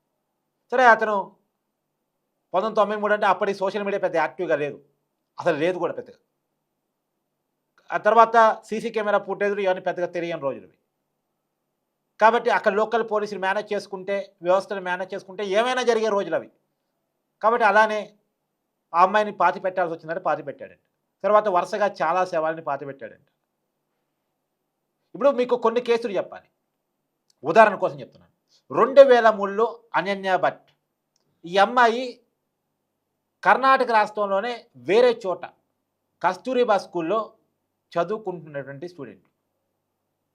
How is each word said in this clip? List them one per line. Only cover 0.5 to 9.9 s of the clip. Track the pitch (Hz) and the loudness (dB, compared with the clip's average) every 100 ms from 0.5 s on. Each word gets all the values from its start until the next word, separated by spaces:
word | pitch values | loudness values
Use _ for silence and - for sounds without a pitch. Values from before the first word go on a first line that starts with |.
| _ - | _ -6
సరే, | 247 | 4
అతను | 247 220 214 202 175 _ _ _ _ _ _ _ _ _ _ _ _ | 4 4 2 -4 -6 _ _ _ _ _ _ _ _ _ _ _ _
పంతొమ్మిది | 180 220 214 | -4 -2 0
తొంభై | 202 208 | 0 0
మూడు | 208 | -2
అంటే | 208 202 | 0 2
అప్పటి | 185 196 | 0 -2
సోషల్ | 196 190 208 | -2 -4 -4
మీడియా | 202 196 | -4 -2
పెద్ద | 185 156 | -2 -2
యాక్టివ్గా | 156 175 170 147 | -2 -4 -4 -2
లేదు, | 147 104 _ _ _ _ _ - | -4 -10 _ _ _ _ _ -4
అసలు | 175 147 | -2 0
లేదు | 170 175 | -2 -2
కూడా | 175 | -6
పెద్దగా. | 131 104 - _ _ _ _ _ _ _ _ _ _ _ _ _ _ _ _ - | -8 -14 -20 _ _ _ _ _ _ _ _ _ _ _ _ _ _ _ _ -8
ఆ | 175 | -2
తర్వాత | 208 226 226 233 220 190 | 4 6 6 6 4 2
సీసీ | - 214 226 | -8 -8 -6
కెమెరా | 220 208 202 | -4 -2 -2
ఫుటేజ్లు | 190 190 202 202 | -2 -4 -4 -2
ఇవన్నీ | 190 185 | -2 -2
పెద్దగా | 180 | -4